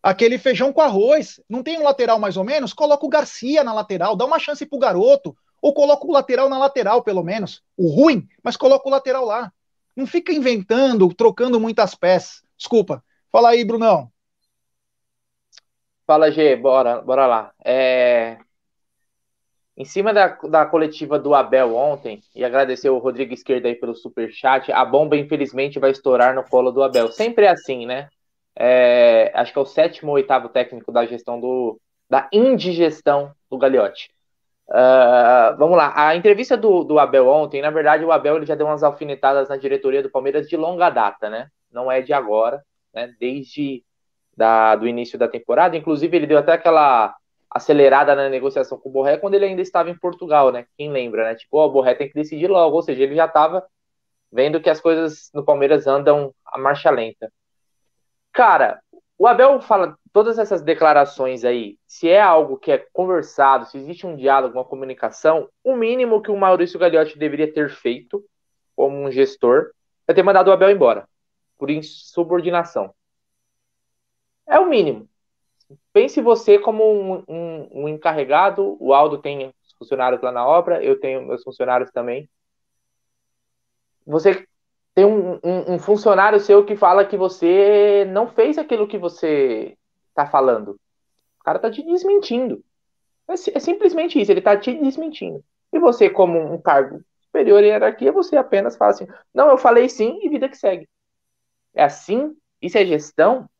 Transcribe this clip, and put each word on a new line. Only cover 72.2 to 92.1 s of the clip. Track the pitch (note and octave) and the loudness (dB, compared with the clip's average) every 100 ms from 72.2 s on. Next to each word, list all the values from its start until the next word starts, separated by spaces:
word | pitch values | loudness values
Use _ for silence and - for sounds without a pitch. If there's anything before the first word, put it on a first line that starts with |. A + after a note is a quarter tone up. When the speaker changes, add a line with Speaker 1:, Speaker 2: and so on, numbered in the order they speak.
| E3 F3 E3+ F3 E3 - G2 _ _ _ _ _ _ _ _ _ _ _ _ _ _ _ - | -4 -4 -2 -4 -4 -8 -10 _ _ _ _ _ _ _ _ _ _ _ _ _ _ _ 0
Speaker 2:
É | D4 | 2
o | F#4 | 4
mínimo. | B3+ D#3 A2 G#2+ _ _ _ _ _ _ _ _ | 0 0 -4 -14 _ _ _ _ _ _ _ _
Pense | G#3 C4 - | 0 0 0
você | A#3 A3 - G3+ | 0 0 4 2
como | G#3+ A3 | 2 0
um, | A3 G#3 F#3+ F#3 - | 2 0 -4 -8 -10
um, | E3 E3+ D#3+ - | -12 -12 -12 -16
um | C3+ D3 | -10 -8
encarregado, | D#3 E3+ D#3 C3 D3 G3 F#3+ G3 - | -4 -4 -4 -2 0 0 -2 -6 -4
o | B2+ | 2
Aldo | C#3 D3+ C#3+ | 4 4 -2
tem | C#3+ C#3+ C3 | -10 -10 -12
os | _ _ | _ _
funcionários | _ A#2 C3 B2+ B2 | _ -10 -4 -2 -2
lá | B2 | -6
na | B2 B2+ | -4 0
obra, | E3 F3 E3+ | 0 0 -4
eu | - C3+ | -2 -2
tenho | C3+ C3 B2+ | -4 -8 -10
meus | A#2+ | -12
funcionários | - - B2+ B2 B2+ | -12 -8 -4 -2 -4
também. | - A#2+ B2+ D3+ _ _ _ _ _ _ _ _ _ _ _ _ _ _ _ _ _ - | -8 -8 -10 -14 _ _ _ _ _ _ _ _ _ _ _ _ _ _ _ _ _ -6
Você | D#3 F#3 F#3 _ _ _ _ _ | 0 0 0 _ _ _ _ _
tem | - G3+ | 2 2
um, | G#3+ F3+ E3+ | 2 -4 -6
um, | F3 F3+ - | -6 -6 -6
um | F3 | -6
funcionário | F3+ G#3 G#3+ F#3+ G3+ G#3+ | -2 0 2 4 4 2
seu | G3+ G3+ | 6 4
que | G3+ G3+ | 4 0
fala | F#3 F#3+ G3 | 2 4 2
que | G3+ | -2
você | F#3 F#3 E3+ F#3+ G3+ G#3 G#3 G3+ F#3+ | -4 -2 0 4 4 4 4 2 0
não | F#3+ A#3 | -2 -4
fez | - B3 D#4 | 0 0 -2
aquilo | D4+ A#3 G#3 | -4 -4 -4
que | G#3 | -6
você | F3 - D#3+ D3 C3 A2 A#2 _ _ _ _ | -10 -6 -4 0 -2 -4 -10 _ _ _ _
tá | - C#3+ | -6 -2
falando. | C#3+ C3 A2+ G2+ G2+ _ _ _ _ _ _ | 0 0 -2 -6 -18 _ _ _ _ _ _
O | |
cara | - E3+ | -6 -4
tá | A3+ | -6
te | A3 | -8
desmentindo. | D#4+ F4+ F#4 | -6 -4 0